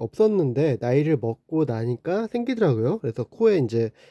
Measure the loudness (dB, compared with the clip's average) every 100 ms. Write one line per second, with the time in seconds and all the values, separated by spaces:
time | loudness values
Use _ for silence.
0 | -4 0 2 2 0 0 0 0 0 2
1 | 2 0 -2 -8 -4 -2 -2 -2 -4 -4
2 | -4 -4 -2 -4 -4 0 2 2 0 -2
3 | -4 -6 -8 0 2 2 0 0 -2 -6
4 | -20